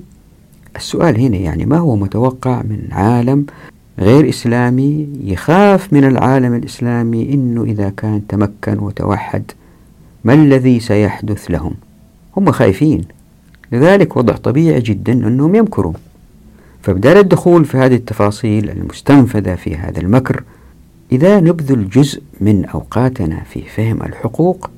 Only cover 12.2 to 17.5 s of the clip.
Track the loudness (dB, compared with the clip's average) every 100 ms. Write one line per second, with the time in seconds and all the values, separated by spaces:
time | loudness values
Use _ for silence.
12.2 | _ -2 -2 2 2 2 0 0 -4 -16
13.2 | _ _ _ _ _ 2 4 4 0 0
14.2 | 0 0 -2 0 2 0 -2 -4 0 0
15.2 | 0 0 2 2 0 0 -4 -6 -14 _
16.2 | _ _ -20 -20 _ -10 -4 0 4 6
17.2 | 6 2 4